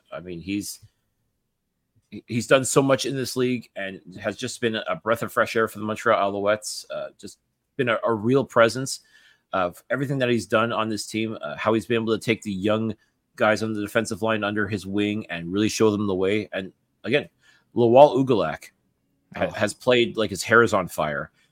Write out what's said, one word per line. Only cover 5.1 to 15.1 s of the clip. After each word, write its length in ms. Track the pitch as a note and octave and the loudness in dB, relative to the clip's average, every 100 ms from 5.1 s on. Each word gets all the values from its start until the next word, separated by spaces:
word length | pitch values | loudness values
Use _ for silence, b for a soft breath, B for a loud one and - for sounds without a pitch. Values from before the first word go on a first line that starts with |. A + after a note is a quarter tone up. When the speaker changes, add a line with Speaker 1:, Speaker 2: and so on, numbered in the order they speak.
| A2+ | -2
Speaker 1:
of 100 | G#2+ | 0
fresh 220 | - G#2+ A2+ | 0 0 0
air 120 | A2 | -2
for 120 | G#2+ | -2
the 60 | G#2+ | -6
Montreal 460 | G#2+ A#2 G2+ G2+ | -2 2 2 2
Alouettes. 540 | G2+ G2+ G#2+ - - - | 0 0 0 -4 -12 -10
Uh, 160 | D2+ C#2 - | -10 -10 -14
just 200 | G2+ - _ _ _ - | -20 -20 _ _ _ -4
been 140 | B2 | 0
a, 80 | G#2+ A#2 | 0 0
a 80 | |
real 320 | A2 A2+ C3+ B2+ | 0 2 0 2
presence 540 | A#2+ A2+ A#2 C3+ - b b b b _ | 4 4 2 -6 -10 b b b b _
of 320 | F#2+ F2+ - - | -4 -2 -6 -6
everything 300 | B2+ C#3 C#3 | -4 -2 -2
that 100 | B2 | 0
he's 160 | A#2+ - | 0 2
done 260 | A2+ A#2 | 0 2
on 180 | G#2+ A2 | -2 -4
this 180 | G#2 - | -4 -6
team, 280 | G#2+ A2 A2 | -6 -6 -6
uh, 140 | D2 C#2+ | -10 -4
how 180 | A2 | 0
he's 140 | A2+ F#2+ | 2 0
been 160 | A#2 | -2
able 120 | A2+ A2 | 0 -2
to 80 | |
take 200 | - A2 | 0 -2
the 80 | G#2+ | -4
young 420 | F#2+ G#2 A2 A2+ G2 _ _ _ - | -2 0 0 -2 -6 _ _ _ 0
guys 280 | A2 G#2 | 2 2
on 100 | A2 | -2
the 80 | G#2 | -6
defensive 400 | G2+ A#2 A2 F#2+ | -2 -2 -2 -2
line 220 | A2 A2 | -2 0
under 240 | G#2 G#2 G2+ | -2 -2 -2
his 180 | G#2 F#2+ | -4 -4
wing 400 | G2 G#2 | -2 0